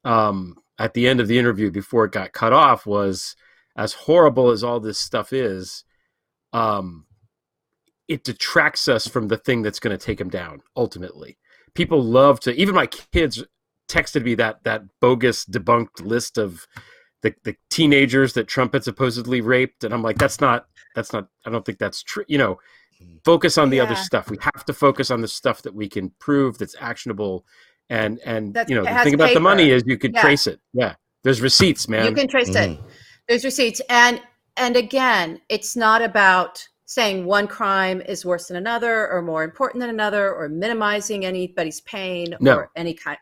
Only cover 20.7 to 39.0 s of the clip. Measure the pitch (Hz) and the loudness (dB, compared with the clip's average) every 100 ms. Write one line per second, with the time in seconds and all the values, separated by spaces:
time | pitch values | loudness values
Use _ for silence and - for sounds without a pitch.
20.7 | _ _ 113 110 110 95 _ 113 113 117 | _ _ -10 -6 -8 -10 _ -8 -6 -6
21.7 | 98 101 - - - - 143 110 92 _ | -6 -6 -6 -12 -10 -2 0 0 -2 _
22.7 | _ _ _ 87 82 - 170 170 160 139 | _ _ _ -20 -4 2 4 4 2 2
23.7 | 131 117 101 - 110 - 104 151 - - | 4 2 0 -2 -4 -4 -4 -4 -4 -10
24.7 | 139 139 135 131 120 110 - 127 113 110 | 2 2 2 -2 -4 -4 -4 -4 -4 -8
25.7 | 101 101 104 92 _ - 143 135 104 101 | -10 -8 -8 -10 _ -2 0 0 -4 -12
26.7 | - 123 117 123 104 101 92 _ _ _ | -10 -12 -10 -10 -6 -6 -6 _ _ _
27.7 | _ - 117 107 117 127 113 104 104 226 | _ -6 -2 -2 -4 -6 -6 -4 -4 -2
28.7 | 120 90 240 190 147 160 170 180 196 156 | 0 0 2 4 6 6 6 6 6 6
29.7 | 127 120 127 120 113 131 143 104 - _ | 6 2 -2 0 4 4 4 0 -6 _
30.7 | 120 107 - _ _ 131 117 131 - 190 | -2 -2 -4 _ _ 0 2 2 4 4
31.7 | - - 110 110 110 262 262 156 95 95 | 0 -2 0 0 0 0 0 0 0 -2
32.7 | 73 - - - _ - 240 262 262 233 | -4 -16 -20 -20 _ -2 -2 0 0 -2
33.7 | 226 - 240 240 240 - _ _ - 247 | -2 0 4 4 2 -10 _ _ -4 0
34.7 | 240 214 262 254 208 165 - - 214 - | 0 0 0 2 0 -2 -8 -8 -6 -6
35.7 | 240 220 226 226 208 190 185 170 - - | 0 2 4 2 4 6 4 0 -8 -20
36.7 | _ - - 214 190 175 202 202 - 202 | _ -8 -2 0 -2 0 0 0 -4 0
37.7 | 196 185 185 - 190 180 175 - 180 208 | 0 0 -4 -6 -8 -4 -4 -4 -8 -4
38.7 | 233 233 226 | -2 0 0